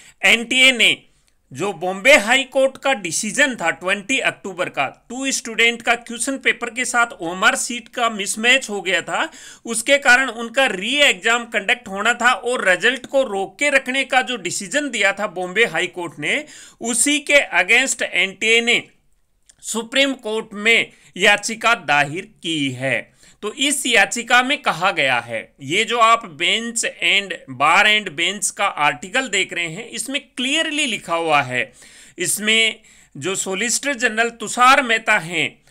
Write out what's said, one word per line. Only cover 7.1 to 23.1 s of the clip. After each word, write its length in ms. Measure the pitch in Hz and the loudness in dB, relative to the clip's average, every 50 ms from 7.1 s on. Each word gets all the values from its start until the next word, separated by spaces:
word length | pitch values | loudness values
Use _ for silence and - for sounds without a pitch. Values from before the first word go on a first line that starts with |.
ओएमआर 440 | - - 175 165 185 185 208 240 - | -2 -6 -8 -8 -4 2 2 2 2
शीट 320 | - - - 240 240 226 - | 2 -2 -6 -8 -10 -12 -10
का 220 | - 247 240 226 | -4 -2 -2 -2
मिसमैच 600 | 220 196 202 196 - 214 220 240 254 269 262 - | -2 -4 -6 -6 -4 0 2 4 4 4 2 -2
हो 120 | 208 196 | -8 -6
गया 200 | 175 185 185 165 | -2 -2 -2 -2
था, 280 | - 170 170 208 285 320 - - - - - - - | -2 -2 -4 -4 -4 -4 -8 -12 -20 -20 -20 -14 -10
उसके 340 | 240 233 226 - - 277 277 | -8 -6 -4 2 2 2 4
कारण 300 | 277 247 247 254 269 254 | 6 6 6 6 4 0
उनका 380 | 220 233 233 233 233 269 269 | -4 -8 -10 -4 0 0 0
री 280 | 240 196 185 196 233 269 | 2 0 -2 -4 -2 2
एग्जाम 500 | 294 285 262 214 180 175 226 233 240 233 | 4 4 4 4 2 0 0 0 0 0
कंडक्ट 440 | 220 233 214 190 202 247 240 - 196 | -4 -4 -2 0 0 -2 -2 -4 -8
होना 260 | 190 196 214 226 240 | -6 -2 0 0 0
था 180 | 226 233 247 | 2 2 2
और 360 | 247 - - 240 254 240 208 190 | 2 2 0 -2 -4 0 2 2
रिजल्ट 380 | 180 170 202 240 262 262 262 | 2 4 2 0 0 -2 -4
को 160 | - - 269 | -2 0 0
रोक 360 | 262 208 202 196 190 - - - | 0 0 -2 -6 -6 -6 -6 -2
के 120 | 285 294 | 0 2
रखने 340 | 277 269 269 254 254 269 262 | 2 0 0 0 -2 -4 -2
का 180 | 262 277 254 | 0 0 0
जो 140 | 254 - 254 | 0 0 -4
डिसीजन 540 | 214 165 175 - - 202 180 - 294 294 277 | -6 -6 -6 -6 -6 -8 -4 -4 -4 -2 -2
दिया 220 | 233 214 202 196 | -2 0 0 0
था 140 | 196 208 208 | 0 0 -4
बॉम्बे 380 | 202 160 185 180 180 180 214 233 | -6 -6 -8 -8 -4 0 0 0
हाई 220 | 185 165 165 180 | 2 0 -2 -4
कोर्ट 260 | 180 - 180 170 165 147 147 | -4 -4 -8 -10 -10 -10 -6
ने, 260 | 147 175 214 277 302 - - - - - - - | -4 -4 -2 -4 -4 -8 -16 -20 -20 -20 -16 -8
उसी 380 | - 233 247 - - 285 294 294 | -6 -4 -2 0 0 2 0 0
के 180 | 294 - 294 | 0 2 2
against 680 | 285 214 - 170 175 180 185 233 247 269 262 - - | 2 2 2 0 0 2 4 4 2 2 0 -2 -4
एनटीए 580 | 240 - - 180 185 190 190 190 220 220 226 233 | -6 -4 -2 0 -2 -2 -2 -2 0 2 2 4
ने 240 | 233 240 226 160 - - _ _ _ _ _ _ _ _ _ _ _ _ _ _ | 4 2 0 0 -2 -6 _ _ _ _ _ _ _ _ _ _ _ _ _ _
सुप्रीम 520 | - - - 226 220 226 - 269 277 277 | -12 -8 -6 -6 -6 -2 0 0 0 0
कोर्ट 340 | 262 262 - 214 214 220 226 220 | -2 -4 -8 -6 -6 -6 -8 -8
में 400 | 190 208 208 226 233 208 135 - - _ _ - - | -10 -2 0 2 2 2 2 -2 -6 _ _ -16 -4
याचिका 580 | 175 190 208 208 202 - - 220 220 - 226 233 | 0 2 4 4 2 0 -4 -6 -2 0 0 0
दायर 540 | 190 160 139 147 147 143 151 147 185 220 - _ _ | 0 0 2 2 2 2 0 -2 -8 -10 -12 _ _
की 280 | - 170 165 151 139 135 | -8 -6 -4 -2 -2 -4
है। 480 | 127 120 131 135 123 107 - - | -4 -4 -2 -2 -2 -2 -4 -8